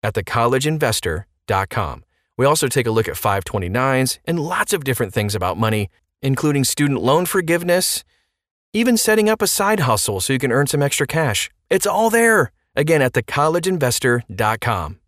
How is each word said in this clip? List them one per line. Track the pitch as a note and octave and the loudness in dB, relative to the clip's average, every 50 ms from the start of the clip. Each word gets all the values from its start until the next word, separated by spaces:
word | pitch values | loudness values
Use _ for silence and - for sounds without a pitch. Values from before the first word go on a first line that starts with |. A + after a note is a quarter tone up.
at | - G#2 - | -4 -4 -4
the | - F#2+ | -4 -6
college | - - B2 A#2 A#2+ B2 C3 C3+ | -2 -2 0 2 2 2 2 0
investor | D3+ D#3 D#3 D3 B2 G#2+ - - F#2 D#2+ D#2+ G#2 _ _ _ _ - | 0 -2 0 0 0 0 -2 -4 -4 -6 -6 -8 _ _ _ _ -2
dot | G#2+ F#2+ F#2+ - | 0 0 0 -2
com. | - - G2+ D#2 B1+ A#1+ - _ _ _ _ _ _ - | -4 -4 -4 -4 -6 -10 -16 _ _ _ _ _ _ 0
We | B2 | 2
also | C#3 D3+ D3+ - C3+ | 2 2 2 0 -2
take | - C#3+ B2 A#2 | 0 0 0 0
a | |
look | A2 A2+ G#2+ - | 0 0 0 0
at | C#2 - | -4 -4
five | - A2+ G2 G2 F#2+ | -2 0 0 0 -2
twenty-nines | - - G#2 F#2 F2 F#2 A#2+ B2+ C3+ C3+ C3 C3 B2+ - - _ | -4 -6 -4 -4 -2 -2 0 0 2 2 2 0 0 -2 -6 _
and | - E3 E3+ | -4 -4 -4
lots | D3 D#3+ F3+ - - - | -2 -4 -2 -4 -2 -2
of | G#3+ F#3 C#3+ | -2 -4 -2
different | C3 B2+ - B2 G2 - | -2 -2 -2 -2 -4 -2
things | A#2+ G#2+ G#2 G2+ | -2 -2 -2 -2
about | G#2+ F2+ F2+ F2+ E2+ | -2 -2 -4 -2 0
money, | A2+ A2 A2 G#2+ G#2 G2 _ _ _ _ _ _ | 0 0 0 0 -2 -4 _ _ _ _ _ _
including | - C3+ C3+ - - D3+ D3 C#3+ C3+ | -2 -2 -2 0 0 0 2 2 0
student | - - - D3 D3 C#3 A#2 | 0 0 0 0 0 0 0
loan | F2 A#2+ C#3 E3 F3+ | 0 2 2 2 2
forgiveness, | E3+ - G3 F3+ D#3+ E3+ E3+ F3 F3+ F3 F3+ F#3 - - - - _ _ _ _ _ _ _ _ _ _ _ _ _ | 0 -2 -2 0 0 0 0 2 2 2 2 2 0 -4 -6 -8 _ _ _ _ _ _ _ _ _ _ _ _ _
even | _ G#3+ A#3 B3+ A#3+ | _ 0 2 2 2
setting | G#3+ - - A3 G#3+ G#3 G#3+ | 2 4 2 2 4 4 2
up | A3 A3 | 2 2
a | G#3+ F#3 | 0 -2
side | - - G3+ G3+ G#3+ G#3 | 0 0 2 2 2 2
hustle | D#3 B2+ A2+ G#2 - - G#2 F#2+ | 2 2 2 0 0 -2 -2 -4
so | F2+ - | -2 -2
you | C#3 C3 | -2 0
can | A#2+ C3 | 0 0
earn | A#2 C3 C#3+ C#3 | 2 2 0 0
some | - D3 | 0 0
extra | C#3+ C#3+ - - D3 | 0 0 0 -2 -2
cash. | C3+ - D#3+ D#3+ C3+ G#2 - - - _ _ _ _ | -2 0 0 0 0 0 -2 -4 -8 _ _ _ _
It's | F3 F#3 - | -2 0 0
all | G3 F#3+ F#3+ A3 A3+ | 0 0 0 0 2
there, | G#3+ A#3 A#3 A#3 A3 G#3 D#3 A2 _ _ _ _ _ | 2 4 4 4 4 2 2 0 _ _ _ _ _
again, | - D3 D#3 E3 D#3 | -2 0 2 4 4
at | C3+ B2+ - | 2 2 2
the | B2+ A2+ | 0 -4
college | - - D3 D3 D#3 D#3+ F3 E3 F#3 | -2 -2 0 0 2 0 0 0 0
investor | F#3+ F3 C#3 B2 A#2+ - - C3 A#2+ A#2+ A#2 _ F#2+ | -2 0 0 0 0 0 2 2 2 0 0 _ -6
dot | F2+ A2 G#2+ A2+ A2+ | -2 0 0 0 0
com. | - A#2+ A2+ F#2+ E2 D2+ - _ _ | -2 -2 -2 -2 -4 -8 -10 _ _